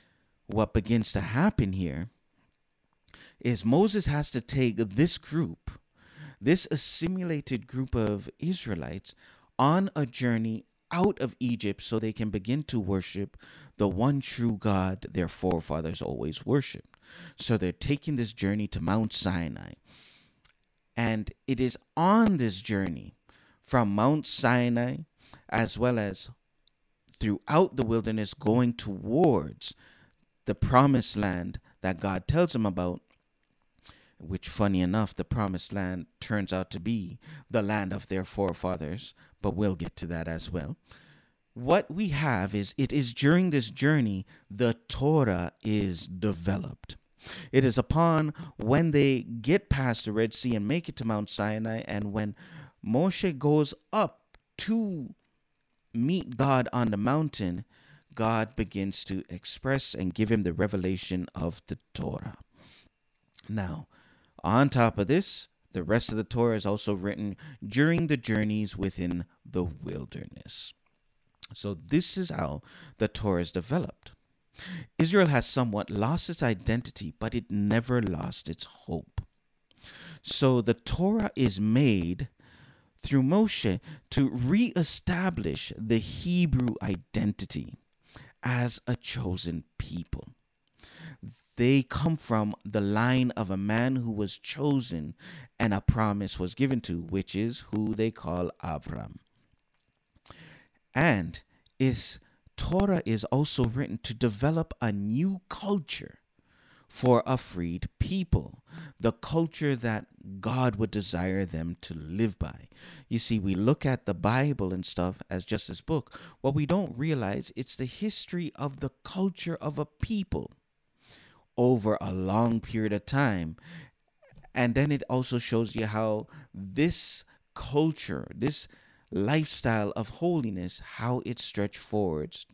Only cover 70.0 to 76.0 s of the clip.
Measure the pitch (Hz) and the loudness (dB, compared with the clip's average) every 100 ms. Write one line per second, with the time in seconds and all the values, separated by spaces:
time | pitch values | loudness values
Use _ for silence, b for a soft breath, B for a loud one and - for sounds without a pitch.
70 | 64 - - - - - - - _ _ | -8 -12 -14 -16 -14 -12 -12 -16 _ _
71 | _ _ _ - - 107 101 90 85 151 | _ _ _ -16 -16 -8 -8 -8 0 0
72 | 180 - 180 165 160 147 - B B B | 2 -2 -4 -2 -4 -4 -10 B B B
73 | 110 - 107 87 85 92 85 160 151 - | -2 0 0 2 0 -4 -2 -2 -2 -10
74 | - - _ _ _ - 185 175 B - | -20 -20 _ _ _ -18 -14 -14 B 0
75 | 165 196 175 139 - - 123 104 - 101 | 4 6 6 4 2 0 0 0 -2 0